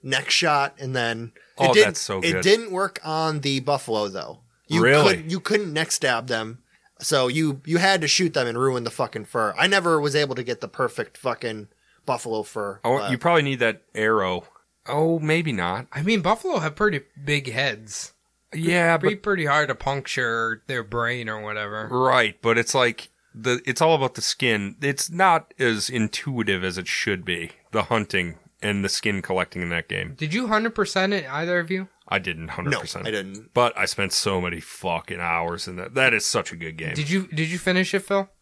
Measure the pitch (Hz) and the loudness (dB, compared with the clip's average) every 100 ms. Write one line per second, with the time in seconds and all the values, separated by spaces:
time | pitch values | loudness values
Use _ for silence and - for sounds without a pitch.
0 | 135 131 135 - 170 147 139 - 135 131 | -2 -4 0 0 2 2 0 -4 -6 -2
1 | 117 113 117 - _ - 135 127 - - | -2 -2 -8 -14 _ 2 6 8 6 4
2 | - 98 170 185 185 220 226 185 190 - | -4 -2 0 2 4 4 2 -4 -4 -6
3 | 156 156 160 151 143 135 131 139 - 110 | -6 -2 0 0 0 -2 0 -2 0 -2
4 | 104 95 64 - _ _ _ 160 123 143 | -2 -6 -12 -14 _ _ _ 2 6 6
5 | 196 185 160 180 - 214 196 151 160 - | 6 2 -2 -6 0 0 0 -2 -2 0
6 | 139 117 120 113 110 120 _ _ _ _ | 0 0 -2 -4 -4 -10 _ _ _ _
7 | - 143 127 143 156 135 156 170 190 190 | 0 2 2 2 0 -2 -2 2 4 4
8 | 151 - 180 151 123 117 135 127 117 - | 2 2 2 2 0 2 2 2 -4 -4
9 | 127 113 101 123 107 - 175 196 175 160 | -4 -4 -6 0 0 2 2 4 4 2
10 | 147 143 147 127 120 120 - - 123 - | 2 0 0 -2 -4 -6 -6 -2 -4 -2
11 | 110 - 131 117 120 110 107 _ _ _ | -8 -6 -4 -4 -6 -8 -12 _ _ _
12 | - 123 120 110 104 113 101 98 120 135 | -6 -4 -2 -6 -4 -6 -8 -4 0 0
13 | 101 123 170 170 139 131 117 107 _ 107 | 0 0 2 2 2 0 0 0 _ -2
14 | 107 110 92 90 - _ _ _ - 143 | 2 4 2 -2 -6 _ _ _ -6 0
15 | 160 165 151 160 160 110 87 95 127 143 | 2 2 2 0 0 -2 -2 -2 -6 -4
16 | 170 220 170 226 370 269 160 147 208 151 | 0 2 2 0 0 -2 -2 0 0 0
17 | - - 143 147 131 120 139 107 110 - | -8 -12 -2 -2 -2 -2 -2 -4 -10 -12
18 | - _ _ _ _ 160 165 175 170 165 | -12 _ _ _ _ -4 2 4 4 4
19 | 185 202 208 190 151 147 143 127 - 139 | 2 0 -2 0 2 2 2 0 -2 -2
20 | 131 - 123 113 113 110 - 131 104 117 | -4 -2 0 0 -2 -4 -6 -6 -4 -2
21 | 117 123 113 107 104 107 104 107 107 123 | -2 -2 -4 -6 -6 -6 -6 -6 -2 2
22 | 131 127 110 - 113 117 113 135 120 113 | 6 6 4 2 2 4 4 2 2 0
23 | - _ _ 117 117 123 - 123 160 160 | -12 _ _ -6 -2 0 -2 2 4 4
24 | 131 - - - 127 107 98 - 139 139 | 2 -2 -4 0 2 2 0 -4 -4 -2
25 | - 170 190 165 - - 127 107 101 123 | -4 2 4 4 0 0 0 2 -2 -2
26 | 107 - - 127 104 95 92 90 90 - | -2 -2 -6 -2 0 0 -2 -4 -4 -2
27 | - 95 90 85 82 - _ 107 98 113 | -2 -2 -2 -4 -4 -12 _ -4 0 0
28 | 104 98 87 80 _ _ 104 101 98 - | 0 -2 -2 -8 _ _ -2 -2 -2 -2
29 | 110 98 - 92 90 90 87 85 - 98 | -2 -2 -2 -2 -2 -4 -4 -4 -4 -6
30 | 92 135 151 190 247 214 226 220 196 190 | -6 -8 -6 -4 0 0 0 -2 -2 0
31 | 190 202 139 139 170 180 165 185 190 _ | 0 -2 -4 -6 -2 -2 -2 -4 -6 _
32 | - - - 82 82 - 90 123 - 95 | -4 -4 -2 -8 -8 -6 -2 -2 -4 -8
33 | 98 107 95 98 110 - 120 - 95 - | -4 -4 -6 -14 -4 2 2 2 -4 0
34 | 95 - 104 95 90 82 - - 92 82 | 0 0 0 0 -2 -6 -12 -8 -4 -4
35 | - 87 87 85 85 87 - 90 90 127 | -6 -6 -2 -2 -2 -6 -8 -10 -6 2
36 | 131 113 - 110 - 85 82 80 80 80 | 2 2 0 -2 -2 -8 -12 -8 -6 -4
37 | 147 190 185 156 160 175 - 180 185 196 | -2 -2 -2 -4 -4 -2 0 0 2 -2
38 | 190 196 196 _ | 0 -2 -2 _